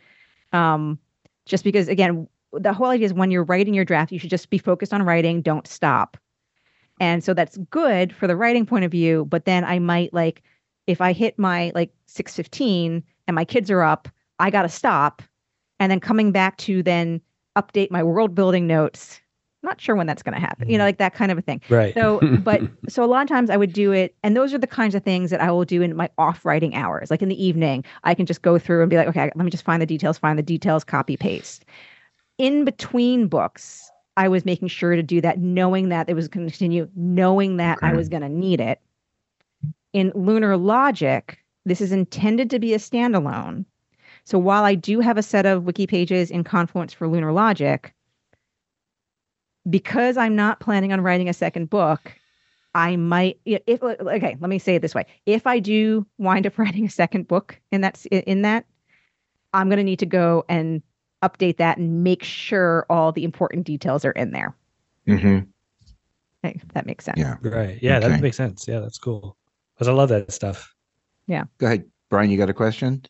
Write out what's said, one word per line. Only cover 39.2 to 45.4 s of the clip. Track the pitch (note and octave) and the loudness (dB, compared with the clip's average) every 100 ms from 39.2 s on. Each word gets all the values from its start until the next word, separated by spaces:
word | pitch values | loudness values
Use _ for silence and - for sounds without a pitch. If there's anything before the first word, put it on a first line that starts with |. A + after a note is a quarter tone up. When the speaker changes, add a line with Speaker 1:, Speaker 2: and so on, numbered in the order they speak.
| _ _ _ _ D3+ - _ | _ _ _ _ -10 -10 _
Speaker 1:
In | G3 F#3+ | -2 0
Lunar | G3+ F#3 A3 G#3+ F#3+ | 0 0 2 2 2
Logic, | F#3+ A#3+ C#4 G#3 C#3 C3 - - _ _ F#3 | 2 2 2 2 0 0 -4 -20 _ _ -4
this | F3 | -2
is | G3 | 0
intended | F#3+ F3+ - G#3+ A#3 B3 | 0 -2 0 0 2 0
to | B3+ | -2
be | A3+ | 0
a | G#3+ | -2
standalone. | - A#3 B3 G3+ C#3+ - - A#2+ F#3+ _ _ _ _ - - | -2 0 2 0 -2 -6 -8 -10 -12 _ _ _ _ -20 -2
So | F#3+ | 2
while | F#3 G3+ | 4 4
I | G#3 G3 | 4 2
do | G3 A3 | 0 2
have | A#3+ G#3+ | 2 0
a | |
set | G#3+ G#3 | 0 2